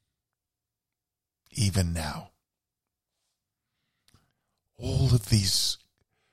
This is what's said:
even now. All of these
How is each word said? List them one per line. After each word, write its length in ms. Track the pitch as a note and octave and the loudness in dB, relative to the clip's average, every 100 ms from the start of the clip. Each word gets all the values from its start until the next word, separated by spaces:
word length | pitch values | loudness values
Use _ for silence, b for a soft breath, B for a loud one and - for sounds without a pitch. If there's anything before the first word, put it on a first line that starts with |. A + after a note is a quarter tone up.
| _ _ _ _ _ _ _ _ _ _ _ _ _ _ _ | _ _ _ _ _ _ _ _ _ _ _ _ _ _ _
even 420 | - G2+ F2+ F2 | -2 0 0 -2
now. 360 | E2+ D2+ - - _ _ _ _ _ _ _ _ _ _ _ _ _ _ _ _ _ _ _ _ _ _ _ _ - | -4 -6 -10 -14 _ _ _ _ _ _ _ _ _ _ _ _ _ _ _ _ _ _ _ _ _ _ _ _ -12
All 360 | A#2+ C3 C3 | -4 0 4
of 160 | B2 - | 2 4
these 480 | G#2+ F#2+ - - - _ _ _ _ _ | 2 2 0 -2 -6 _ _ _ _ _